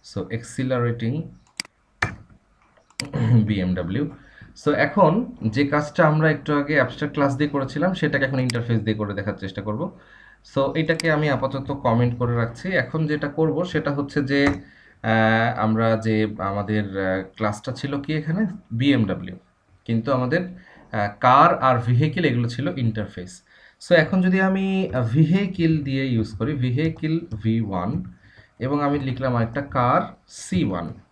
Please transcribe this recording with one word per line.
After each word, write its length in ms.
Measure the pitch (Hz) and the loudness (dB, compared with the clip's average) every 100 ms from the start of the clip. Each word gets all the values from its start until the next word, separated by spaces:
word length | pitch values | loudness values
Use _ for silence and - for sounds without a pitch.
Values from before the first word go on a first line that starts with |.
| - | -12
So 80 | 101 90 | -10 -8
accelerating 920 | 120 - - 127 123 120 117 113 151 - - _ _ - _ _ _ - - - - _ _ _ _ _ _ | -8 -10 -6 -2 0 0 0 -2 -4 -6 -14 _ _ -18 _ _ _ -8 -8 -18 -20 _ _ _ _ _ _
<clears throat> 480 | - 131 113 120 101 | -8 0 4 4 4
বিএমডাব্লিউ। 640 | 104 90 90 87 104 156 - - - - - | 0 0 -2 -2 -2 -4 -8 -20 -20 -20 -6
So 80 | - | -2
এখন 640 | 147 147 - 165 196 254 - | 0 0 4 4 4 -2 -4
যে 240 | 110 107 143 | -2 0 2
কাজটা 400 | 147 151 - 160 | 0 -2 2 4
আমরা 240 | 151 156 | 6 2
একটু 240 | 151 - | 0 0
আগে 200 | 147 143 | -2 2
abstract 400 | 151 123 - 147 | 2 0 -2 -6
class 220 | 151 139 127 | 0 0 2
দিয়ে 140 | 147 | 0
করেছিলাম 440 | 143 131 147 175 | 0 -4 -2 -2
সেটাকে 300 | 185 156 143 | 0 0 0
এখন 160 | 135 131 | 0 0
interface 400 | 127 120 117 113 | 0 -2 0 0
দিয়ে 160 | 104 107 | 0 -2
করে 180 | 104 | -2
দেখার 200 | 98 98 95 | -4 -4 -6
চেষ্টা 220 | 95 - | -8 -8
করব। 360 | 98 107 185 - - - - - - | -6 -6 -6 -10 -20 -20 -20 -20 -6
So 220 | - 139 160 | -2 0 0
এটাকে 340 | 156 165 165 | -2 0 2
আমি 200 | 151 151 | 2 2
আপাতত 400 | 127 131 135 - | 0 -2 -4 -6
comment 480 | 143 127 117 123 120 | -2 2 4 2 2
করে 180 | 120 117 | -2 0
রাখছি। 320 | 117 - 147 | -2 -4 -2
এখন 380 | 139 120 160 156 | -2 -2 -2 -2
যেটা 220 | 151 143 | -2 -4
করব 360 | 143 160 143 | 0 0 0
সেটা 260 | 180 156 143 | -2 -2 -2
হচ্ছে 320 | 143 143 147 | -4 -2 -2
যে, 240 | 131 139 143 | 0 2 2
আহ, 1120 | 139 - - - _ 110 113 110 113 113 120 | 0 -8 -20 -20 _ 0 2 4 4 0 0
আমরা 360 | 110 110 113 110 | 0 2 2 0
যে 300 | 110 110 107 104 | 0 0 0 -2
আমাদের, 460 | 95 101 101 107 | -4 -4 -2 -2
আহ, 380 | 104 95 95 95 95 - | -2 -4 -2 -2 -6 -4
ক্লাসটা 360 | 107 104 - | -4 -4 -8
ছিল 280 | 120 131 139 | -8 -6 -6
কি 140 | 143 | -4
এখানে 320 | 156 151 175 220 - _ | -4 -2 -2 -2 -4 _
বিএমডাব্লিউ, 640 | 113 135 127 101 92 92 92 _ _ _ _ | 0 4 4 2 -2 -8 -14 _ _ _ _
কিন্তু 280 | - 113 113 | -2 -2 0
আমাদের, 280 | 131 123 160 185 | 0 0 -2 -2
আহ, 600 | - - - - 110 101 - | -12 -20 -20 -8 -4 -2 2
car 380 | 127 131 165 - | 6 8 6 4
আর 200 | 131 123 117 | 2 2 2
vehicle 380 | 123 151 180 | 2 2 2
এগুলো 240 | 147 120 117 | 0 2 -2
ছিল 240 | - 147 151 | -2 -4 -2
interface। 680 | 117 107 104 - 92 - _ _ - _ | -2 -2 -8 -10 -14 -16 _ _ -20 _
So 140 | - | 4
এখন 280 | 175 147 190 | 4 6 2
যদি 180 | 185 190 | 4 4
আমি, 540 | 190 190 190 190 185 | 2 2 0 0 0
আহ, 140 | 127 113 | 0 0
vehicle 760 | 135 147 185 202 - 165 156 | 4 4 4 0 0 0 2
দিয়ে 240 | 135 135 135 | 0 -2 0
ইউজ 320 | 117 107 - | 0 -2 -2
করি, 160 | 156 | -4
vehicle 640 | 151 127 123 160 160 156 165 165 110 | -2 -2 0 -2 -2 -2 -2 -4 -6
ভি 180 | 110 113 | -2 0
ওয়ান, 440 | 104 92 92 90 - - - - - _ | -2 -4 -4 -4 -8 -16 -20 -20 -20 _
এবং 240 | 123 143 | -4 -2
আমি 160 | 143 143 | 0 -2
লিখলাম 380 | 131 123 131 120 | -4 -4 -2 0
আরেকটা 240 | 113 143 | -2 -4
কার 420 | 139 135 123 151 208 - _ | -4 0 2 2 0 -10 _
সি 360 | - - 185 | -18 -4 -2
ওয়ান 280 | 147 90 82 - _ | 0 -2 -8 -12 _